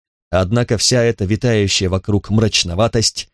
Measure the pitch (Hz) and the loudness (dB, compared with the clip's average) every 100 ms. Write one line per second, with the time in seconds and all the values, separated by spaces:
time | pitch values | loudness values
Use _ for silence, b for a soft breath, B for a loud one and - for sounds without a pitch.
0 | _ _ - 90 92 117 120 110 - 127 | _ _ -4 -2 0 0 0 0 2 2
1 | 117 113 98 107 123 110 98 - 92 95 | 2 0 -2 0 0 2 2 0 -2 -2
2 | - 101 - 107 107 - 87 85 117 117 | -2 -2 0 2 2 0 -2 -2 0 0
3 | 107 - - | -2 -4 -14